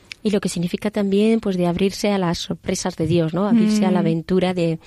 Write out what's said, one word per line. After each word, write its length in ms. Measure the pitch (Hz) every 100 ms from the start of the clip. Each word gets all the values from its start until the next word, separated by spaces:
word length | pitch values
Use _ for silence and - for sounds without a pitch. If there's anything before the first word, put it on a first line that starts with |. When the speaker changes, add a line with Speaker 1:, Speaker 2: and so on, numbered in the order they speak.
| - -
Speaker 1:
Y 60 | 214
lo 100 | 202
que 80 | 185
significa 440 | 180 170 196 208
también, 480 | 214 196 196 220 226
pues, 160 | 208 185
de 100 | 175
abrirse 460 | 170 196 190 208
a 60 | 202
las 200 | 175 175
sorpresas 560 | - 175 - 185 185
de 140 | - 160
Dios, 260 | 170 160
¿no? 140 | 170 202
Abrirse 360 | 226 214 214
a 60 | 190
la 80 | 180
Speaker 2:
Mm. 60 |
Speaker 1:
aventura 500 | 165 165 160 185 185
de, 240 | 180 170 160